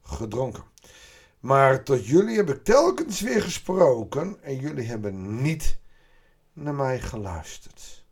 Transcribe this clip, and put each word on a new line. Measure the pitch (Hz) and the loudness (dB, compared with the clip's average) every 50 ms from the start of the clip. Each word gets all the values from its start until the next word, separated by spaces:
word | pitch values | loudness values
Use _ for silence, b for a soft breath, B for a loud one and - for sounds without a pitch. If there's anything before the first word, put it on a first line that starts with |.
gedronken. | _ - - - 113 110 110 120 135 123 - - - _ _ b b b b b b b b b b b b b | _ -12 -10 -10 -10 -6 -4 -4 -4 -4 -6 -12 -18 _ _ b b b b b b b b b b b b b
"Maar | - 123 135 139 135 135 131 131 - | 0 2 4 6 6 6 4 2 2
tot | - 139 123 101 | 0 0 0 0
jullie | 107 143 175 208 226 226 | 4 4 4 4 4 2
heb | 214 202 156 | 0 0 0
ik | 135 - - | -2 -4 0
telkens | - 226 277 330 359 - - 339 294 196 - | 4 4 6 6 4 0 -2 -6 -6 -6 -6
weer | 190 247 254 214 | -6 -2 -2 -2
gesproken | - 175 170 - - - 190 190 180 143 127 113 110 - - 139 165 196 202 - - | -2 -2 -8 -8 -6 -4 2 4 6 4 4 2 -2 -6 -6 -6 -6 -6 -10 -12 -10
en | 143 135 | -8 -8
jullie | 131 135 151 156 139 117 | -6 -6 -8 -8 -8 -8
hebben | 113 120 107 104 101 95 95 92 98 107 117 | -6 -8 -6 -6 -8 -8 -8 -8 -8 -6 -2
niet | 131 151 165 156 - - - - - - _ _ _ _ _ _ _ _ _ _ _ _ _ | -2 -2 -2 2 2 2 2 2 -2 -12 _ _ _ _ _ _ _ _ _ _ _ _ _
naar | 160 147 147 147 | -12 -8 -8 -4
mij | 143 139 131 131 123 | -2 -2 -2 -2 -4
geluisterd. | - - - 110 101 95 87 80 80 - - - - - - - - - - - - _ | -6 -8 -10 -8 -10 -8 -10 -10 -12 -14 -18 -18 -20 -20 -20 -20 -20 -20 -20 -20 -20 _